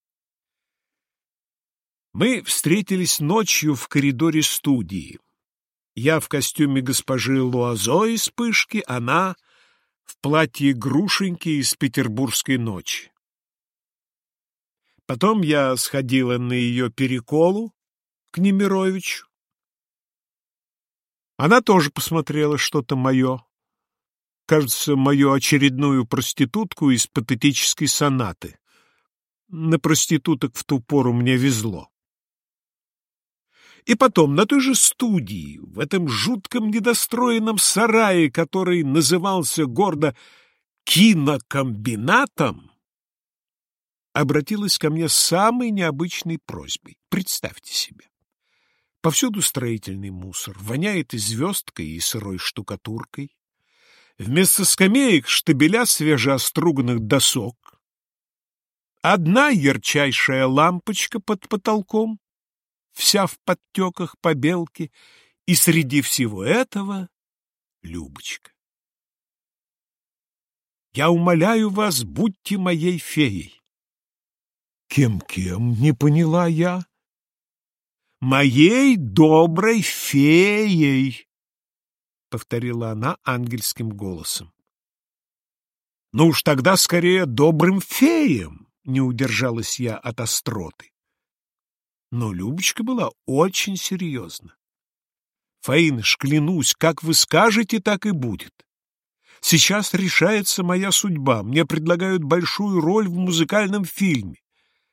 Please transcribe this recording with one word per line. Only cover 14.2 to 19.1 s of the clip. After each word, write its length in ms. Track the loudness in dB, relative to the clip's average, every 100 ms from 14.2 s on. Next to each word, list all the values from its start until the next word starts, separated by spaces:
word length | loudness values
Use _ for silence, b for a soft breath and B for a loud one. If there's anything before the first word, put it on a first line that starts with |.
| _ _ _ _ _ _ _ _
Потом 380 | -10 0 0 2
я 340 | 2 2 2 0
сходила 640 | -4 -4 0 0 2 -2
на 140 | -2
её 380 | -2 0 -2 -4
переколу 840 | -2 -2 -4 -2 2 2 0 -6 _ _ _ _ _ _
к 80 | 0
Немировичу. 880 | 2 2 2 0 0 -2 -6